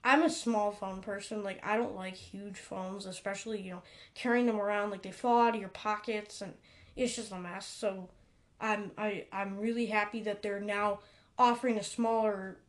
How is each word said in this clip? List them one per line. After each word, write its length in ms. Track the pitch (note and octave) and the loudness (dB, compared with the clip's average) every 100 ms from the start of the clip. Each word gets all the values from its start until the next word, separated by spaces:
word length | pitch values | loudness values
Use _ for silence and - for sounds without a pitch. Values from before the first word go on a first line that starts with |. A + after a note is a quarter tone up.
I'm 200 | B3 C#4 | 6 6
a 80 | E4 | 6
small 400 | - A#3 A3 G#3 | 2 0 2 2
phone 300 | G3+ F#3+ F#3+ | -2 -6 -6
person. 400 | F#3+ G3+ G3+ G#3+ | -6 -6 -6 -6
Like, 180 | G3 F#3 - | -6 -6 0
I 100 | G#3+ | 2
don't 200 | A#3 F#3+ | 2 -2
like 180 | F#3 | -8
huge 420 | F#3 - G3 G3+ G3 | -10 -14 -12 -12 -12
phones, 480 | - F#3+ F#3 F#3+ | -8 -6 -6 -6
especially, 560 | G3 F#3 G3+ G3 A3+ G#3+ | -8 -6 -6 -6 -6 -6
you 120 | F#3+ | -6
know, 100 | F3+ - - - | -12 -14 -20 -20
carrying 320 | - B3 A#3+ B3 | -6 2 4 4
them 140 | G#3+ | 4
around. 300 | G3+ G#3 G#3 | 2 2 0
Like, 120 | G3 | -4
they 80 | F#3 | -8
fall 320 | - B3 A#3+ | -4 4 6
out 120 | A#3 | 6
of 60 | A3 | 4
your 80 | F#3+ | -4
pockets, 720 | - G#3 G#3 A3+ G#3 G#3 - | -6 -2 -2 -2 -4 -4 -10
and 140 | F#3+ - - - - - | -12 -12 -20 -20 -18 -2
it's 200 | B3 A#3 | -2 -2
just 160 | G3+ | -6
a 60 | F#3 | -8
mess. 280 | F3+ F#3 - | -8 -10 -10
So 420 | - G#3+ F#3+ F#3 - _ _ _ _ | -4 -4 -4 -10 -18 _ _ _ _
I'm, 340 | A3 G#3 G3+ - | 0 0 -2 -4
I, 300 | G#3+ G3+ - | -2 -2 -6
I'm 260 | F#3+ G3 G3 | -6 -4 -2
really 280 | A3 A#3 A3+ | 0 0 2
happy 360 | G#3+ G#3 A3+ | 2 0 -2
that 180 | G#3+ G3+ | -4 -4
they're 200 | G#3 G3+ | -4 -4
now 400 | G#3 G3+ G#3 G3+ - - _ - | -2 0 0 0 -6 -20 _ 6
offering 400 | B3 A#3+ C4 A3 | 6 6 2 0
a 60 | |
smaller 760 | G3 - A3+ A3+ A3 G3+ F#3+ F#3+ | -2 0 2 4 2 0 -6 -12